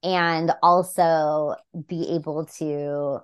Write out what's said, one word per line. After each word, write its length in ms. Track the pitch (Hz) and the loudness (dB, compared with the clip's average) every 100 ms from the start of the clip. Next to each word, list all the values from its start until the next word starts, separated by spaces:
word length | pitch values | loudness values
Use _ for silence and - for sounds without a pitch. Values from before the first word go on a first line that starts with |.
and 480 | 175 185 170 165 165 - | 0 0 0 0 0 2
also 920 | 170 180 180 - 170 165 151 151 147 - _ 170 151 | 4 4 2 2 4 4 2 0 -2 -6 _ -16 -10
be 280 | 170 160 165 | -6 -4 -4
able 300 | 156 151 160 | -4 -6 -8
to 760 | - 156 147 147 143 143 139 | -8 -6 -4 -4 -4 -4 -6